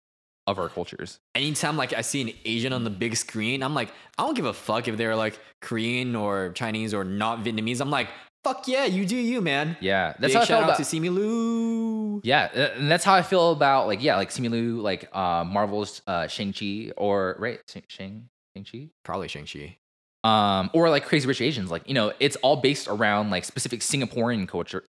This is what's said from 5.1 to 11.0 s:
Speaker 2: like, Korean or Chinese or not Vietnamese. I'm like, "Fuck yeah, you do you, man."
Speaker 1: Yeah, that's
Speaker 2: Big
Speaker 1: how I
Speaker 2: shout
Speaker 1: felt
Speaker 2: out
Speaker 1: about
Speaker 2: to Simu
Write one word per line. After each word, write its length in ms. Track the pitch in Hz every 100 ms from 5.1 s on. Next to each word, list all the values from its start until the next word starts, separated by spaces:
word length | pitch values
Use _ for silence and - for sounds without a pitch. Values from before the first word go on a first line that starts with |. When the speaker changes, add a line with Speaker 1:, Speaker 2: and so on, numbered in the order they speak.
| 110
Speaker 2:
like, 240 | 110 - - _
Korean 540 | - 113 113 123 127 117
or 360 | 104 98 92
Chinese 420 | 87 117 110 110 101
or 80 |
not 400 | 95 98 110 117
Vietnamese. 360 | 110 110 110 123
I'm 120 | 139
like, 180 | 143 110 - - _
"Fuck 240 | 285 269 -
yeah, 180 | 262 254
you 200 | 185 190
do 100 | 247
you, 240 | 233 247
man." 380 | 170 139 151 170
Speaker 1:
Yeah, 340 | 92 95 82 -
that's 160 | 127
Speaker 2:
Big 0 |
Speaker 1:
how 60 | 233
I 40 | 233
Speaker 2:
shout 20 |
Speaker 1:
felt 160 | -
Speaker 2:
out 60 | 160
Speaker 1:
about 80 | 151
Speaker 2:
to 60 |
Simu 300 | 143 160